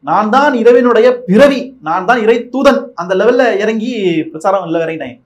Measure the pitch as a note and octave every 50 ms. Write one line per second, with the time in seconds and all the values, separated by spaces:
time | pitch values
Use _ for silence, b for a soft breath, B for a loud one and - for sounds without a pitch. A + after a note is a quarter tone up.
0 | _ C#3 D#3+ F#3 G#3+ G#3+ A3 C4 C#4+ D4 C4+ A#3+ A3 A#3 A#3+ C4 B3 A#3+ A#3 A3+
1 | A3 B3+ B3 - - - F#3 A3 C#4 C#4+ C#4 B3 - - - _ D3+ D3+ E3 F#3
2 | F#3 F#3 B3 B3+ A#3 A3 A#3+ A#3+ A#3 - - C4 C4+ C#4 B3 G#3 - - - -
3 | F3 F3+ F#3+ F#3+ - A#3 B3 B3 - A#3 G#3 G3 G3+ G#3 A3+ A3+ G#3 B3+ B3+ A3+
4 | G3 F3+ E3+ D#3+ D3+ D#3 - - - G3+ F#3+ G3 F3+ E3 D#3+ E3 E3 D#3+ E3 D#3+
5 | C#3+ C3 - _ _